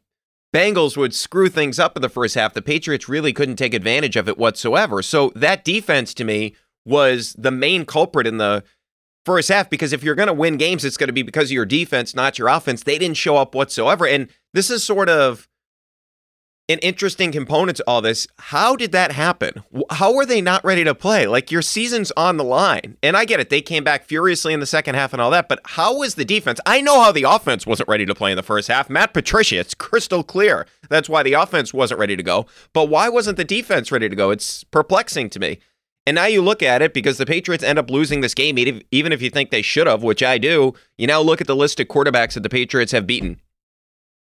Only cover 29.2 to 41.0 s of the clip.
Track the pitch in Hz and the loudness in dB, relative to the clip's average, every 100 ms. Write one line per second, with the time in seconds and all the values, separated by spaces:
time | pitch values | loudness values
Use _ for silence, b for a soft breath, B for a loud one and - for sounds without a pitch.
29.2 | - 220 214 92 - - - 226 - 180 | 0 2 2 0 -4 -8 -2 -2 0 -4
30.2 | - 185 208 113 - b b 156 147 156 | -2 0 2 0 -4 b b -2 0 0
31.2 | 135 143 175 165 123 131 123 104 104 92 | 2 2 2 0 -2 -2 -2 0 -2 -2
32.2 | 90 92 117 b b 156 151 151 226 240 | -2 -2 -2 b b 0 2 2 2 2
33.2 | 208 185 160 208 - 170 113 127 107 98 | 0 -4 -4 -4 -2 -2 0 -2 -2 0
34.2 | 98 104 - - - 151 151 190 240 160 | 0 0 -6 -12 -2 -2 2 0 0 -6
35.2 | 110 98 87 - _ _ _ _ - 160 | -8 -6 -6 -8 _ _ _ _ -2 0
36.2 | 202 208 185 214 139 123 160 - 143 131 | 2 2 2 2 2 2 2 0 -2 -2
37.2 | 135 170 180 165 123 151 123 135 147 147 | -2 -2 -2 -4 0 0 0 0 0 0
38.2 | 123 - 147 127 123 113 - 131 160 143 | -2 -2 0 0 0 -2 -2 -2 0 -2
39.2 | 123 143 135 117 101 147 160 107 113 104 | -2 -4 -2 -2 -2 0 2 2 0 0
40.2 | 127 123 139 165 131 - b - | 2 2 2 2 2 0 b -6